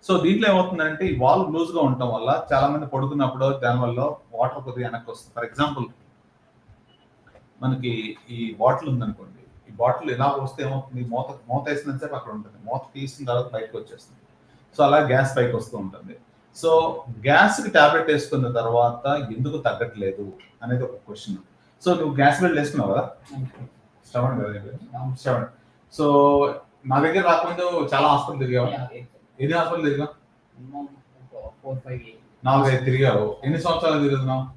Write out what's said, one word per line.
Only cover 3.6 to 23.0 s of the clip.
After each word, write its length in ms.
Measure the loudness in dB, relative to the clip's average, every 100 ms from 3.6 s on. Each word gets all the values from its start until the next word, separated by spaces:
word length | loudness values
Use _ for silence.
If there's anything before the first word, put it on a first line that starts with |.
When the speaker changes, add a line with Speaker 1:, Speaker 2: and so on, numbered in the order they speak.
Speaker 1:
దానివల్ల 380 | 0 0 0 -2 -4 -6 _
వాటర్ 320 | -2 -2 -2
కొద్దిగా 240 | -12 -8 -8
వెనక్కి 220 | -8 -12
వస్తుంది. 360 | -18 -14 -10 -10
For 100 | -4
example, 360 | -4 -2 -10 -12 _ _ _ _ _ _ _ -20 _ _ _ _ _ -20 _ _
మనకి 540 | -4 -2 -4 -6 -8 -12 _
ఈ 260 | -10 -8 0
బాటిల్ 300 | 2 2 -2
ఉందనుకోండి, 840 | -4 -6 -10 -16 -20 -20 -20 _
ఈ 40 | -2
బాటిల్ 340 | -2 0 -4
ఇలా 260 | -2 -2 -2
పోస్తే 240 | -6 -8
ఏమవుతుంది, 440 | -6 -6 -8 -10 -6
మూత, 300 | -6 -6 -12 -6
మూత 200 | -6 -4
వేసినంతసేపు 460 | -6 -6 -8 -8
అక్కడ 180 | -10 -12
ఉంటుంది, 240 | -14 -14 -18
మూత 160 | -8 -8 -8
తీసిన 320 | -12 -12 -10 -4
తర్వాత 260 | -2 -2
బయటకు 260 | -6 -8 -12
వచ్చేస్తుంది. 420 | -14 -20 -20 -20 _ _ _ _ _ 2
So 60 |
అలా 220 | 4 6 4
గ్యాస్ 300 | 2 2 0
పైకి 200 | 0 -2
వస్తూ 220 | -8 -12
ఉంటుంది. 380 | -12 -14 -20 -20 _ _ _ -4
So 280 | 4 4 4 -4 -10
గ్యాస్కి 600 | -4 4 6 6 4 2
టాబ్లెట్ 400 | 6 8 6 2
వేసుకున్న 420 | 0 0 -2 0
తర్వాత 800 | 0 2 4 4 2 -2 -2 -2 -4
ఎందుకు 220 | -4 -2
తగ్గట్లేదు 720 | -2 -2 -6 -4 -4 -4 -10 -14 -20 _
అనేది 220 | -6 -4
ఒక 60 | -4
క్వశ్చన్. 460 | -8 -16 -16 -10 -12 -12 _ _ _ 0
So 100 | 0
నువ్వు 180 | 0 4
గ్యాస్ 240 | 4 4
బెల్ట్ 180 | 2 2
వేసుకున్నావు 340 | 0 -2 0
కదా, 100 | 0